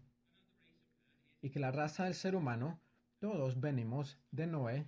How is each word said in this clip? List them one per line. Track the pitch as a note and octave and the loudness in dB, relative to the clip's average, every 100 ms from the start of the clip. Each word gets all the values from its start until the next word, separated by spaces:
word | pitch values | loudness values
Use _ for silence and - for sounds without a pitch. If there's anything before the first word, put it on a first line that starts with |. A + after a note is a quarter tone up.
| - _ _ _ _ _ _ _ _ _ _ _ _ - | -20 _ _ _ _ _ _ _ _ _ _ _ _ -8
y | C#3 | -4
que | D3 | 0
la | C3 | 0
raza | C#3+ D3+ F3 | 2 0 0
del | F#3 E3+ | 0 0
ser | F#3+ F#3 | 0 2
humano, | C#3 A#2 C#3+ - _ _ _ - | 2 0 -2 -4 _ _ _ -6
todos | G#3 F#3 C3 B2+ | -2 0 0 2
venimos | D3 C3+ A2+ C3+ C#3 - - | 2 2 0 -2 -4 -8 -8
de | C3 E3+ | -4 -2
Noé | D#3 A#2 C3+ | 0 0 0